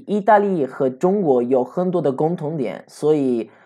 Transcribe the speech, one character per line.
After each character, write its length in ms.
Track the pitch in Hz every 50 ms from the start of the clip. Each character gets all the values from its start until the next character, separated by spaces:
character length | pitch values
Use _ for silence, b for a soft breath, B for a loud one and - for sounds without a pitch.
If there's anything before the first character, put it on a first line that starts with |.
| -
意 140 | - 196 214
大 180 | 190 214 214 208
利 260 | 208 202 190 170 139
和 240 | 123 - - 143 131
中 320 | 127 127 - 180 190 208
国 220 | 196 151 131 123 120
有 220 | 120 131 131 123
很 260 | 127 - - 180 185
多 100 | 175 180
的 120 | 147 143 123
共 240 | 127 151 160 175
同 200 | 165 156 147 165
点， 280 | 160 127 104 80 - -
所 260 | - - - - 147 156
以 380 | 151 139 131 123 117 107 b b b b